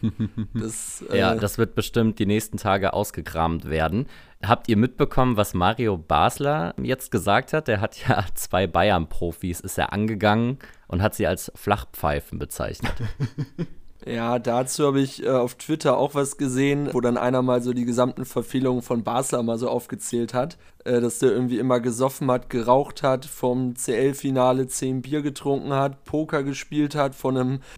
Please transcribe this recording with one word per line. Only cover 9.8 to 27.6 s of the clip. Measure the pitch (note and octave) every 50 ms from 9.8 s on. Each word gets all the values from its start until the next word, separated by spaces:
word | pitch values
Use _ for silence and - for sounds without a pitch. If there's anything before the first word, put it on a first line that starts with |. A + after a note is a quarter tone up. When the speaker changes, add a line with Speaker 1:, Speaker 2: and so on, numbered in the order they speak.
| D2 - -
Speaker 3:
angegangen | G#2 G#2+ A2 A2+ F#2+ G#2 G#2 G#2 A2+ A#2 A#2+ C3+ C3 - - - - - -
und | - F2+
hat | G2 G#2+ -
sie | - G2+
als | D#2+ F#2 - - - -
Flachpfeifen | - - G2+ G2+ - - - - - - D#2 D2 D2 - - E2 E2
bezeichnet. | E2 - - - B1 G1+ G1+ - - - - -
<laughs> | A2+ G#2+ - - C#3 A2 - - C#3 - - - E3 - - - - - - - -
Speaker 2:
Ja, | - A#2 A#2 A#2 A#2 B2 B2
dazu | A#2 B2+ A#2 B2 C3 C3+ - - D3 C#3+
habe | C3+ C#3
ich, | C3+ C3+ - - -
äh, | -
auf | C3 B2+ A#2+ B2 -
Twitter | - - - D#3 D3+ - D3 B2 -
auch | C3+ D3 -
was | C#3+ C#3 C3+ -
gesehen, | - D3 C3 B2+ C3 C#3 C#3+ C#3+ C#3+ C#3+ C3+
wo | - B2
dann | A#2+ A#2+ A#2+
einer | - - B2 C3 B2+
mal | B2+ B2+ B2 B2
so | A#2+ B2
die | B2 B2 A#2+
gesamten | B2 A#2+ A#2+ B2 B2+ - - C3
Verfehlungen | - - B2+ A#2 - - C3 C3 B2+ B2+ B2
von | - - B2+ A#2 G#2
Basler | A2+ A#2 B2+ C3+ - - B2 A#2
mal | A#2 A#2 A2+
so | B2 A#2+
aufgezählt | B2 B2 - - - G#2 - - - A#2 A#2 A2+ -
hat, | B2 C3 E3 - - - - - - -
äh, | - B2 A#2+
dass | A#2+ A#2 - -
der | C#3 B2+
irgendwie | G2+ A#2+ B2+ B2 B2 G#2
immer | B2 C3 B2+ B2
gesoffen | A#2 B2+ A2+ A#2 C3 C3+ - - D3 C3
hat, | B2+ B2 - -
geraucht | - A#2+ A2+ A#2+ B2 C#3 C#3+ - - -
hat, | - C3+ C3 C3 C3
vom | - - - - B2 B2 B2+ B2+ B2 A#2+ -
C-L-Finale | - - A#2+ G#2+ C3+ C#3 C3+ C3+ - C#3 C3 C3 B2+ B2+ B2+ C3 C3 B2
zehn | - - C3+ C3 C3 C3
Bier | B2 C3 D3 D3+
getrunken | C#3+ D3 C#3+ - - C#3 C#3 C#3 - C3+
hat, | C#3 C3+ C#3 C#3 C#3 - -
Poker | - - D3+ D#3 - E3 D3 C#3
gespielt | C#3+ C3+ - - - D3 D3+ D3 C#3+ C#3+
hat, | D3+ C#3 C3+ C3
von | - - C3 C3 C3
einem | B2+ B2+ C3+ C3+